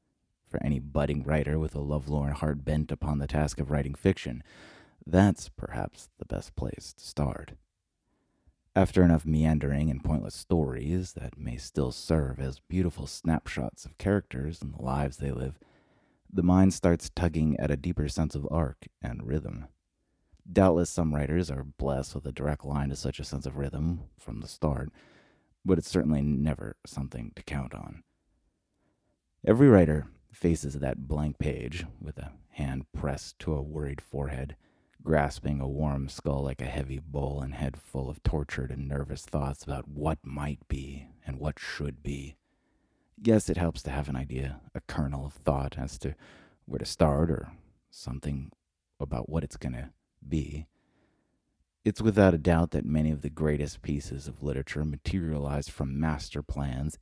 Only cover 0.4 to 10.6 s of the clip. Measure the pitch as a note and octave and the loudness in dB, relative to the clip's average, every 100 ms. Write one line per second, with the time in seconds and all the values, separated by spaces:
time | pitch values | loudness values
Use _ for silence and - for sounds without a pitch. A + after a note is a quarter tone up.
0.4 | _ - C#2 C#2 C#2+ C#2+ C#2+ C#2+ C2+ D#2 | _ -4 0 -2 -2 0 0 0 0 0
1.4 | C#2+ D#2 D#2 D2 C#2+ D2 C#2 D2 C#2+ C#2+ | 2 0 -2 -2 -2 -2 -2 -2 -2 -2
2.4 | D2+ D2 C#2 D2+ D2+ C#2 D2+ C#2+ C#2 D2+ | -2 -2 0 0 0 -4 -2 -2 0 0
3.4 | D2 - C#2 D2 C2+ C#2 F#2+ F#2+ - B1 | 0 0 -2 0 -2 2 2 2 -2 -8
4.4 | - - - - - _ - F2+ G2+ - | -12 -20 -20 -20 -20 _ 4 6 8 4
5.4 | - - - - G1+ - - _ - G1+ | -4 -10 -8 -4 -6 -8 -20 _ -6 -6
6.4 | - - - - - - - - C#2 - | -6 -6 -6 -6 -14 -18 -8 -2 -2 -2
7.4 | - - _ _ _ _ _ _ _ _ | -10 -18 _ _ _ _ _ _ _ _
8.4 | _ _ _ G2 F#2 - F2+ D#2+ D#2+ D2+ | _ _ _ 4 6 8 8 8 4 4
9.4 | D#2+ D#2 C#2 C#2 D#2 C2+ - D#2 G1+ - | 4 4 2 2 0 0 0 0 -2 -10
10.4 | - F2 | 0 2